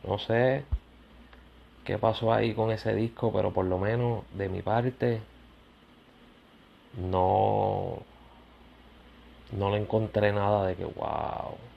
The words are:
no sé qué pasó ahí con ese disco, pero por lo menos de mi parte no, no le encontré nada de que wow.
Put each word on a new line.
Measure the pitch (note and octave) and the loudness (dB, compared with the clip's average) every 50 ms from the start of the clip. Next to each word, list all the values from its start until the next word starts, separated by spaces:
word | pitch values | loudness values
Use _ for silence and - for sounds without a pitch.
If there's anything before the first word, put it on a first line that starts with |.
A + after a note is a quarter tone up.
| - | -2
no | F#2+ G2 | -4 -4
sé | G2+ - - A2+ A#2 B2+ C3 C3+ C#3+ C#3 - - - - - - - - - - - - - - - - - - - - - - - - | -4 0 0 2 4 4 4 2 0 -2 -4 -6 -6 -6 -12 -20 -20 -20 -20 -20 -20 -20 -20 -20 -20 -20 -20 -20 -20 -20 -20 -20 -14 -6
qué | - G2 | -6 -2
pasó | G2+ G#2+ A2 A2 - A#2 A2+ A2+ | 2 2 2 2 2 2 2 2
ahí | A2 A2 A2+ A2 | 4 2 0 0
con | A2 A2 A2+ | 0 0 0
ese | A2 G#2+ - A2+ G#2+ | 0 -2 -2 -2 0
disco, | G#2 A2+ A#2 - - - A2+ | 0 0 -2 -2 -2 -2 0
pero | G#2+ G2+ G2 G2+ | 0 0 0 0
por | G2 G2 F#2 | 0 0 0
lo | F#2 F2+ | 0 0
menos | F2+ G2 G#2 A2+ A#2 A#2+ A#2+ A#2 G#2 - - - | 0 0 0 0 0 0 -2 -2 -4 -6 -10 -6
de | G2 G2 F#2+ | -6 -4 -4
mi | F#2 F#2 | -4 -4
parte | F#2 - G#2+ A#2 A#2+ B2+ B2+ - B2 B2 A#2 A2 G#2+ - - - - - - - - - - - - - - - - - - - - - - - - - - - - - - - - - - | -2 0 0 0 0 -2 -2 0 0 0 0 -2 -6 -12 -20 -20 -20 -20 -20 -20 -20 -20 -20 -20 -20 -20 -20 -20 -20 -20 -20 -20 -20 -20 -20 -20 -20 -20 -20 -20 -20 -20 -20 -20 -20 -16 -8
no, | A#2+ F2+ F#2 F#2 F#2 F#2 F#2+ G2 G2+ G#2 G#2 G#2 G#2 G2+ G2+ G2+ G2 F#2+ F#2 - G2 - - - - - - - - - - - - - - - - - - - - - - - - - - - - - - | -6 -4 0 2 4 4 4 4 4 4 2 2 2 0 0 0 -2 -4 -6 -8 -10 -12 -16 -20 -20 -20 -20 -20 -20 -20 -20 -20 -20 -20 -20 -20 -20 -20 -20 -20 -20 -20 -20 -20 -20 -20 -20 -20 -20 -16 -10
no | A#2 G2 G2 G2 | -6 -2 0 0
le | G2+ | 0
encontré | G#2+ G#2 - - A2 A2 G2+ - G#2 G#2 G#2 G#2 | 0 0 0 0 0 0 2 2 2 4 4 4
nada | G#2 G2+ G2+ G#2 G2+ G2 | 2 2 2 2 2 2
de | F#2 F2+ | 0 -2
que | F#2 F2+ | -4 -6
wow. | - - - - - - D2+ - - - - - - - - - - - | -8 -6 -6 -6 -4 -4 -4 -4 -4 -6 -6 -8 -8 -10 -12 -16 -20 -20